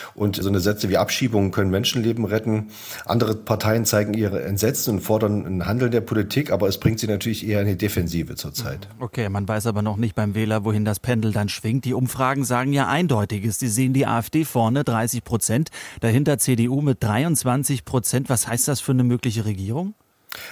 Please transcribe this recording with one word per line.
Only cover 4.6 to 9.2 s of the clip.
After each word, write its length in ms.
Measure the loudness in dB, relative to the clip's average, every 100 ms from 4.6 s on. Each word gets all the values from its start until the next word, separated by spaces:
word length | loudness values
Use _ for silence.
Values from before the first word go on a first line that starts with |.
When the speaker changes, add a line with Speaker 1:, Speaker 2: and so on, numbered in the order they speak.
| 0 0 0
Speaker 1:
und 100 | 0
fordern 460 | 2 2 2 0 -2
ein 180 | -2 -2
Handeln 260 | 0 2
der 100 | 0
Politik, 500 | 0 0 0 0 0
aber 160 | 2 2
es 120 | 2
bringt 200 | 0 0
sie 80 | 0
natürlich 400 | -2 -2 -4 -2
eher 140 | 0
in 60 | 0
die 100 | 0
Defensive 580 | 0 0 -2 -2 -4 -8
zurzeit. 520 | -10 -8 -8 -8 -12 -10
Speaker 2:
Okay, 280 | -8 -4